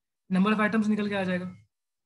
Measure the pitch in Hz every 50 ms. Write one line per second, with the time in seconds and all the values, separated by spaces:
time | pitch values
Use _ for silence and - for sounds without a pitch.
0 | _ _ _ _ _ - 185 185 196 214 214 208 214 208 226 220 208 214 214 208
1 | 202 202 202 196 185 185 180 175 180 185 - - - _ _ _ _ _ _ _
2 | _